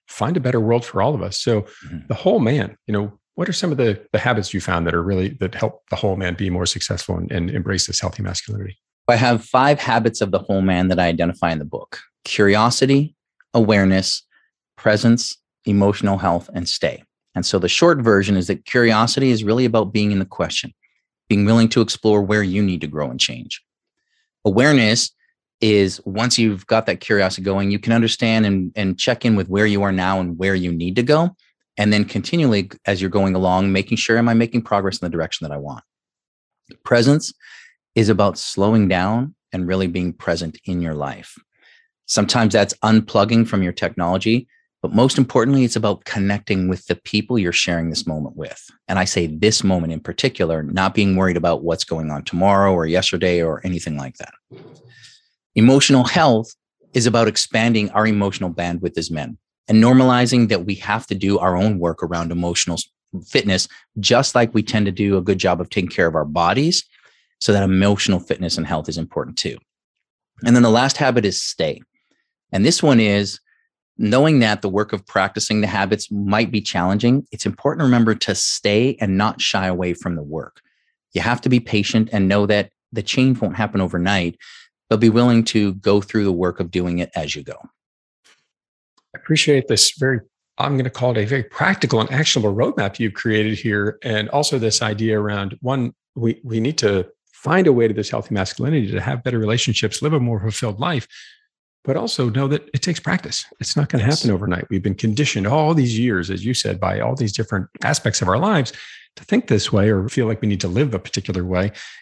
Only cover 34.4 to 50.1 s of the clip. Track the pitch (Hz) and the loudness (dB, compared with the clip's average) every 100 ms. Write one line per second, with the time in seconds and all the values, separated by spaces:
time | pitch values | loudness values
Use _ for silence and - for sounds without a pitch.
34.4 | 117 123 113 101 95 - 87 82 80 - | 2 -2 0 0 0 -4 -4 -4 -4 -8
35.4 | 78 71 71 65 - _ _ _ _ _ | -10 -10 -10 -14 -18 _ _ _ _ _
36.4 | _ _ _ - - 120 120 151 - - | _ _ _ -16 2 4 6 2 0 -12
37.4 | - - - _ _ 113 107 101 101 - | -20 -20 -20 _ _ 2 2 4 2 -2
38.4 | - - 101 113 95 90 92 117 143 - | -6 -2 2 4 2 2 0 -2 -4 -10
39.4 | _ 92 87 92 92 87 90 - - 85 | _ -6 -2 -2 -2 -2 -6 -6 -4 -4
40.4 | 80 - - 87 82 76 69 65 - - | -6 -10 -6 -4 -4 -6 -8 -10 -18 -20
41.4 | _ _ _ _ _ _ - - 104 123 | _ _ _ _ _ _ -4 -2 0 2
42.4 | 107 107 101 - 110 110 107 107 107 117 | 4 4 2 0 2 4 4 0 2 2
43.4 | 113 101 90 - 90 - 85 95 110 120 | 2 0 -2 -2 -6 -2 -2 0 0 -2
44.4 | 123 _ _ _ 90 107 131 - 127 131 | -2 _ _ _ -2 2 4 2 2 2
45.4 | 120 139 123 117 107 101 - 104 98 101 | 2 2 2 0 -2 -2 -6 -2 -2 -2
46.4 | - 95 92 92 - 87 - 107 107 120 | -2 0 0 -2 -4 -8 -4 -4 0 0
47.4 | 87 85 - 85 82 76 - 78 71 82 | 0 0 0 -2 -2 -4 -6 -6 -8 -10
48.4 | 71 - - _ - 95 90 92 80 78 | -14 -16 -20 _ -6 -2 0 -2 -2 0
49.4 | 107 - 98 90 80 80 - | 2 2 0 0 -2 -6 -8